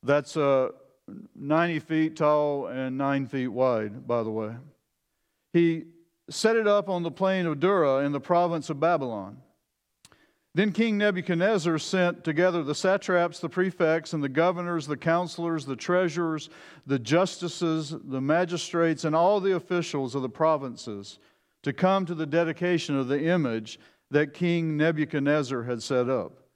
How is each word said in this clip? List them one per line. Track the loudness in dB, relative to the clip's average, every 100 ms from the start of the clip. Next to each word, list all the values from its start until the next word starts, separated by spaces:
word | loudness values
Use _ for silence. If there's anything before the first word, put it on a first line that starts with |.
That's, | 2 0 0 0
uh, | 2 2 0 -6 -20 _ -20 -18 -18
ninety | -14 -2 2 2 -2
feet | -2 0 0 2
tall | 2 4 2 -2 -4
and | -6 -6 -2
nine | 0 0 -2
feet | -4 -4
wide, | 0 2 2 -2 -8 -4
by | -2
the | -2
way. | -4 -6 -10 -16 _ _ _ _ _ _ _ _
He | 2 2 0 -8 -20 _ _ -14
set | 0 2 4
it | 4
up | 2 2
on | -4
the | -4
plain | -2 0 0 0
of | 0
Dura | 2 4 4 4
in | 0
the | -2
province | 2 2 4 0 -4
of | 0
Babylon. | 2 2 -2 -6 -10 -14 _ _ _ _ _ _ -20 _ _ _ _
Then | 0 0
King | 2 0 2
Nebuchadnezzar | 2 0 -2 0 2 2 0 -2
sent | -2 0 0 0
together | -4 2 2 2
the | -2
satraps, | 0 2 0 2 2 2 -2
the | -6
prefects, | -2 -2 2 2 2 -2
and | -4
the | -2
governors, | 2 2 0 -4 -6 -4
the | -4
counselors, | 0 0 0 -6 -4 -4
the | -4 -8
treasurers, | 0 2 2 0 -2 -4 -8 -20 -20 -20 -4
the | -4
justices, | 2 2 2 -2 -10 -4 -2 -2 -4 -10
the | -8 -6
magistrates, | 0 2 0 -4 -4 0 0 0
and | 0 2
all | 4 2
the | 0 -2
officials | -2 -4 -2 -4 -4
of | -4
the | -6
provinces | 0 2 2 -2 -10 -12 -12 -12 -20 _ _ _ _
to | -6
come | 2 2 2
to | 0
the | -4 0
dedication | 0 0 0 0 0 0 -2
of | 0
the | 0
image | 2 2 2 -2 -6 -16 -20 _ _
that | 0 0
King | 0 0 2 0 2
Nebuchadnezzar | 2 2 -2 0 2 2 0 -4
had | -4 -6
set | 0 0 2
up. | 0 -4 -10 _